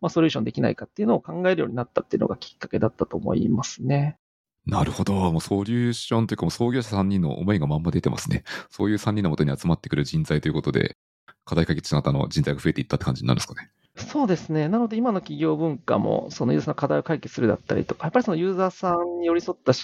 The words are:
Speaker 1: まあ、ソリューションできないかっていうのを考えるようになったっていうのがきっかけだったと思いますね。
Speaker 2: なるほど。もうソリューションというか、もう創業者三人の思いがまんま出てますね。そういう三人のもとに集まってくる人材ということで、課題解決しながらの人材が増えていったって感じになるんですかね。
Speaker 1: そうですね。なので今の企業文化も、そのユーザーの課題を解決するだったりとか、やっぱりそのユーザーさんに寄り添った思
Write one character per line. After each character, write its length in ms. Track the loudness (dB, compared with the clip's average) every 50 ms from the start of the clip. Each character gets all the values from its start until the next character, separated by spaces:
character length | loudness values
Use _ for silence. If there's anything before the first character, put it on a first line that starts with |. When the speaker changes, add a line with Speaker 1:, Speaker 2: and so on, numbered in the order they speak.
Speaker 1:
ま 60 | -4
あ、 40 | -2
ソ 100 | 2 4
リ 60 | 4
ュ 40 | 4
ー 20 | 2
シ 60 | 0
ョ 20 |
ン 40 | -2
で 60 | -2
き 100 | -2 0
な 100 | 0 0
い 40 | 0
か 120 | -2 -8
っ 20 | -10
て 120 | _ -2
い 40 | 0
う 40 | 2
の 60 | 2
を 60 | 2
考 280 | 0 -4 -6 -2 0 0
え 60 | 2
る 60 | 2
よ 60 | 0
う 40 | -2
に 60 | -2
な 80 | -4 -4
っ 40 | -4 -2
た 80 | -4
っ 40 | -2
て 100 | -2 0
い 20 | 0
う 40 | 0
の 40 |
が 100 | 0 -2
き 180 | -6 -12 -18 -18
っ 40 | -14
か 80 | -10
け 140 | -4 -2 0
だ 80 | 0 0
っ 40 | 0
た 140 | -2 -6
と 100 | -4 -4
思 180 | -4 -4 -2 0
い 120 | 0 2 2
ま 140 | 2 0 -2
す 220 | -4 -8 -6 -4
ね。 340 | -2 0 0 0 -2 -4 _ _ _ _ _ _ _ _ _ -6
Speaker 2:
な 160 | -2 0 0 0
る 80 | 0
ほ 140 | 0 -2 -2
ど。 100 | 0 0
も 240 | 2 2 2 2 0
う 20 |
ソ 220 | 0 0 -2 -2 0
リ 240 | 0 0 0 0
ュ 20 | 0
ー 20 | -2
シ 200 | -2 -2 0 2
ョ 100 | 2 2
ン 40 |
と 80 | 2 0
い 20 |
う 20 | -2
か、 40 | -2
も 60 | -2
う 20 |
創 220 | 0 0 0 0 0
業 100 | 0 -2
者 80 | -2
三 180 | 0 0 2 2
人 120 | 2 2
の 180 | 2 0 0 0
思 160 | 0 2 2
い 60 | 2
が 80 | 2 2
ま 100 | 0 0
ん 40 | 0
ま 100 | 0 0
出 80 | 2
て 100 | 2 0
ま 80 | 0 -2
す 120 | -2 -2
ね。 120 | -2 -2 -2 -6 -12 -12 -12 -10
そ 180 | -6 -2 0
う 40 | 0
い 40 | 0
う 40 | 0
三 160 | 0 0 0
人 80 | 0 2
の 80 | 0
も 60 | 2
と 80 | 2 2
に 120 | 0 0
集 120 | 0 0 0
ま 60 | 0
っ 60 | 0
て 80 | 0 -2
く 60 | -2
る 80 | -2 0
人 220 | 0 0 -2 0
材 160 | 0 0 0
と 80 | 0 0
い 20 |
う 20 | -2
こ 80 | -2 0
と 100 | 0 2
で、 240 | 2 2 0 -2 _ _ _ _ _ _ -20 -20 _ -8
課 100 | -2 2
題 120 | 2 4
解 100 | 4 2
決 120 | -2 -2 0
し 40 | 0
な 80 | 2
が 120 | 2 2 2
ら 60 | 0
の 100 | 0 0
人 140 | 0 0 2
材 120 | 0 0
が 60 | 0
増 100 | 0 0
え 20 | 0
て 80 | 0
い 40 | -2
っ 20 |
た 100 | -2 -2
っ 20 | -2
て 60 | 0
感 100 | -2 -2
じ 80 | -2 0
に 60 | 0
な 60 | 0
る 20 |
ん 20 | 0
で 40 | 0
す 40 |
か 80 | -6 -12
ね。 160 | -14 -16 -18 _ _ _ _ _
Speaker 1:
そ 280 | -16 -10 -4 -2 0 2
う 20 |
で 100 | 2 2
す 120 | 0 -2 -2
ね。 200 | -2 0 0 2
な 100 | 2 2
の 100 | 0 0
で 80 | 0
今 160 | 0 0 0 0
の 80 | 0
企 200 | -2 -6 -6 -2
業 160 | 0 0 0
文 200 | 0 0 -2 -2
化 220 | -2 -2 0 0 2
も、 300 | 2 2 0 -2 -2 -4
そ 160 | -6 -2 0
の 60 | 2 2
ユ 80 | 0
ー 20 | 0
ザ 40 |
ー 20 | -2
の 40 | -4
課 140 | -2 0 0
題 100 | 0 0
を 40 | 0
解 180 | -2 -4 -4
決 140 | -6 -8 -4
す 60 | 0
る 60 | 2
だ 80 | 2 2
っ 60 | 2
た 140 | 0 -2 -2
り 100 | -2 -2
と 100 | -2 -4
か、 120 | -4 -4
や 20 | 0
っ 40 | 0
ぱ 80 | 0
り 40 | 0
そ 60 | 0
の 60 | 0
ユ 160 | 0 0 0 0
ー 20 |
ザ 140 | 0 0 -2
ー 20 |
さ 240 | -2 -2 -2 0 0
ん 260 | 0 -2 -2 -4 -2
に 60 | 0
寄 80 | 2 2
り 60 | 0
添 140 | 0 -2 -6
っ 40 | -2 2
た 100 | 2 2
思 80 | 2